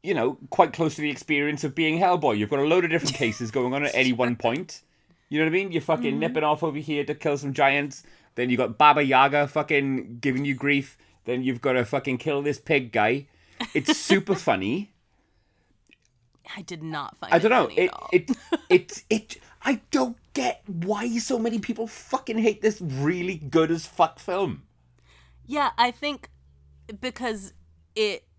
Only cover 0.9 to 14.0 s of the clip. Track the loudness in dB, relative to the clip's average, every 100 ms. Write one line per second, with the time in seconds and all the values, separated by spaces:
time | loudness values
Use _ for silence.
0.9 | -2 -6 -6 -2 0 0 -2 -6 -2 0
1.9 | 2 2 4 2 2 0 0 4 2 2
2.9 | 0 -2 -2 -2 -2 -4 -2 -2 -2 -2
3.9 | 2 2 2 0 0 -2 -2 -8 -16 _
4.9 | _ _ _ _ 0 2 2 0 -4 0
5.9 | 0 0 -2 -2 0 0 2 0 -4 -4
6.9 | -4 -2 -4 -2 -2 -4 2 4 4 -2
7.9 | -10 -20 -20 _ -4 0 2 0 6 6
8.9 | 6 4 6 6 4 0 -2 0 0 2
9.9 | -4 -6 -4 -2 0 -2 -2 0 0 -2
10.9 | -16 _ _ -4 -2 -2 -2 0 2 2
11.9 | -2 -2 -4 -2 -2 -2 -4 0 0 0
12.9 | 0 2 0 -6 _ _ _ -4 -4 0
13.9 | -2